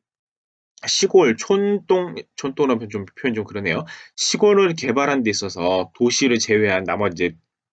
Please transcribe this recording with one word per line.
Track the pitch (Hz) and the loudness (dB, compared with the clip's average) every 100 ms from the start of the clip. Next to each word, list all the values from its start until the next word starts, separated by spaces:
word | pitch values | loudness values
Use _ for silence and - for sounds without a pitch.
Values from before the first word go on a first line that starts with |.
| _ _ _ _ _ _ _ _ - | _ _ _ _ _ _ _ _ -6
시골, | - 190 185 139 113 | -2 4 4 4 2
촌동-, | - 196 202 202 - 185 175 113 - - | 0 0 2 0 0 0 -2 -10 -14 -10
촌동이라면 | 139 135 139 113 107 | -8 -2 0 0 -4
좀 | 107 95 - | -10 -10 -6
표현 | 131 | -4
좀 | 110 101 | -4 -6
그러네요. | 101 98 80 165 - - - | -6 -4 -4 -6 -14 -16 -6
시골을 | - 170 208 196 190 165 | -4 2 4 4 4 0
개발한 | 127 123 147 139 | -2 0 0 0
데 | 110 | 0
있어서 | 98 98 90 87 92 90 - | -2 -4 -2 0 0 -2 0
도시를 | 123 - 135 117 | 0 2 2 2
제외한 | - 107 104 95 | 2 2 2 0
나머지 | 90 92 101 85 | -2 -2 -2 -2
이제 | 90 82 _ _ _ | -4 -4 _ _ _